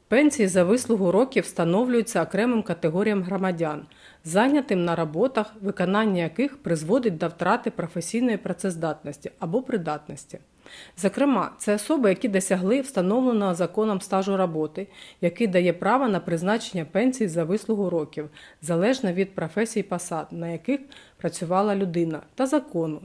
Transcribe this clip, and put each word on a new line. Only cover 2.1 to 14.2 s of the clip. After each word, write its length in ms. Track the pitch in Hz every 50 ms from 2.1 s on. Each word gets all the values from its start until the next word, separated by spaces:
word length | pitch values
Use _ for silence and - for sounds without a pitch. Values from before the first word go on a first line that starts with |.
| - 180 160
окремим 400 | - - 190 226 254 247 220 -
категоріям 600 | - 170 165 - 160 160 185 214 220 208 196 175
громадян, 600 | 185 196 190 190 185 180 165 165 151 151 151 151 - - - - - - _ _
зайнятим 600 | 160 165 202 233 269 285 294 262 - 202 180 170
на 100 | 175 170
роботах, 600 | 170 165 156 156 170 240 262 - 226 208 - - 214
виконання 600 | 196 202 196 - 180 180 202 214 220 214 190 175 165
яких 340 | 160 165 - 262 277 -
призводить 600 | - - 170 170 156 156 160 220 277 254 220 170
до 100 | 156 175
втрати 440 | 165 - - 170 180 220 247 - 226
професійної 680 | - - - 160 - 175 165 - - 233 254 247 214
працездатності 920 | 190 - 180 175 - - 190 170 165 165 156 147 - - 147 147 - - - - _
або 220 | 185 160 180 254
придатності. 760 | 262 - 254 196 165 160 151 147 - - 143 - - - - - - _ _ _ _ - - - - - _
Зокрема, 540 | - 208 190 - 233 277 285 254 190 156 - -
це 180 | - - 214 208
особи, 340 | 208 - - 320 294 240 196
які 180 | - - -
досягли 540 | 220 196 190 185 - 196 180 180 190 247 277
встановленого 720 | 269 269 - 196 175 185 214 254 262 254 240 208 202 190 175
законом 460 | 170 180 - - 214 214 220 202 185
стажу 360 | - - 196 190